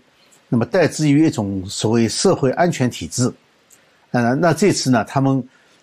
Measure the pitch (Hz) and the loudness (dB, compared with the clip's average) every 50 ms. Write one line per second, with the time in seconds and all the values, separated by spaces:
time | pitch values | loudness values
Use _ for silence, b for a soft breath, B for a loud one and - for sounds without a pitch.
0 | _ b b b b b b b _ _ 123 117 113 - - 190 160 180 - - | _ b b b b b b b _ _ -2 -2 0 0 2 2 2 2 0 0
1 | 156 147 139 143 160 156 - - 104 98 98 98 90 95 - - - 107 113 120 | 0 2 4 4 2 2 0 -2 -4 -4 -6 -8 -8 -10 -6 -4 -2 0 2 2
2 | 117 107 - - - 196 160 - - 131 - - 170 180 151 - 127 120 - - | 0 0 0 0 0 0 2 2 0 0 0 0 0 0 0 -2 -2 -4 -4 -6
3 | - 78 - - 123 120 - - _ _ _ _ _ b b b b b b b | -12 -10 -4 -2 -2 -2 -4 -6 _ _ _ _ _ b b b b b b b
4 | b _ - 123 120 117 127 147 170 170 156 - 208 190 - - - 135 127 113 | b _ -2 -2 0 0 0 2 2 2 2 2 2 0 0 0 0 0 2 0
5 | 101 - - 139 135 135 135 135 120 b b b b b b b | 0 -2 -2 -2 0 0 0 -2 -4 b b b b b b b